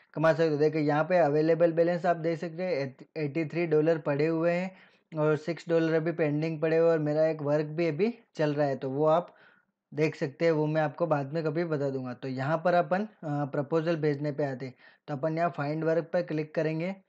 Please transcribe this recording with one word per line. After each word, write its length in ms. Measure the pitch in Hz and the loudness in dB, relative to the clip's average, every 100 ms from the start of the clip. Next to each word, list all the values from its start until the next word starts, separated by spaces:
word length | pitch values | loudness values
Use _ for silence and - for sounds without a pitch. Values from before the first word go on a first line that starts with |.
| _ | _
कमा 180 | - 160 | 0 2
सकता 180 | 156 165 | 4 2
हूँ। 60 | 143 | 4
देखिए 220 | 151 156 | 2 2
यहाँ 220 | 147 147 | 2 2
पे 140 | 160 180 | 2 4
अवेलेबल 540 | 147 151 160 160 175 | 4 4 2 4 4
बैलेंस 340 | 165 170 175 175 | 4 2 2 0
आप 100 | 170 | 0
देख 220 | 165 160 | -2 -4
सकते 240 | 175 160 | -6 -6
हैं, 320 | 185 143 135 131 - 160 | -4 -4 -4 -8 -14 -6
एटी 260 | 147 151 151 | -4 -2 -4
थ्री 200 | 160 170 | -2 2
डॉलर 300 | 151 156 160 | 2 4 2
पड़े 280 | 151 143 156 | 0 0 0
हुए 240 | 165 170 | 0 0
हैं 200 | 175 185 - - _ _ | 0 -4 -10 -20 _ _
और 240 | 156 156 151 | -2 2 0
सिक्स 280 | 170 160 - | -2 -8 0
डॉलर 240 | 165 165 | 0 2
अभी 180 | 160 160 | 0 0
पेंडिंग 460 | 165 151 147 160 156 | 0 0 0 -2 -2
पड़े 160 | 160 165 | 0 4
हुए 80 | 165 | 4
हैं 60 | |
और 80 | 160 | 4
मेरा 280 | 147 151 156 | 2 2 2
एक 140 | 156 | 0
वर्क 240 | 147 151 151 | 0 0 0
भी 200 | 151 170 | -2 -2
अभी 260 | 147 220 240 _ - | 0 -2 -2 _ -2
चल 180 | 151 | 0
रहा 140 | 143 143 | 0 0
है, 80 | 135 | -2
तो 140 | 135 | -4
वो 160 | 135 156 | 0 4
आप 260 | 165 170 - - _ _ _ _ | 4 0 -8 -20 _ _ _ _
देख 240 | 143 156 - | -2 -2 -2
सकते 300 | 151 131 165 | -6 0 2
हैं, 60 | |
वो 140 | 156 151 | 2 0
मैं 160 | 156 | 0
आपको 260 | 156 - 170 | -2 -2 -2
बाद 260 | 147 139 | -2 -2
में 100 | 160 | -4
कभी 200 | 156 151 170 | -2 -2 -2
बता 240 | 151 139 | -2 -2
दूंगा। 240 | 135 127 | -4 -8
तो 140 | 120 135 | -10 -8
यहाँ 300 | 127 135 160 180 | -4 -2 0 2
पर 80 | |
अपन, 300 | 175 165 185 | 2 2 -2
अ, 420 | 214 _ 156 147 143 | -4 _ -6 -4 -4
प्रपोजल 480 | 147 - 165 160 165 | -4 -2 -2 0 0
भेजने 340 | 151 143 147 | 0 0 -2
पे 140 | 143 147 | -2 -4
आते 200 | 127 131 | -4 -10
हैं, 100 | - - _ - | -14 -20 _ -10
तो 60 | |
अपन 240 | 147 156 160 | -6 -4 0
यहाँ 160 | 170 160 | -2 -2
फाइंड 260 | 143 156 | -4 -2
वर्क 260 | 156 165 160 | 0 0 0
पर 80 | 180 | -2
क्लिक 300 | 175 156 156 170 | -2 -4 -4 -2
करेंगे 400 | 156 160 180 196 | -2 -2 -4 -8